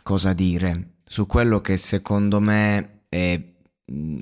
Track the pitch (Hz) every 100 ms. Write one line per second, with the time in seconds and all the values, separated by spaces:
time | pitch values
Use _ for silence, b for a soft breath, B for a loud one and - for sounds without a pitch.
0 | - 98 95 90 92 87 90 85 90 _
1 | - - 101 120 117 104 - 95 - 101
2 | - 101 101 104 104 107 104 101 - -
3 | _ 87 90 87 - _ _ _ - 67
4 | 78 71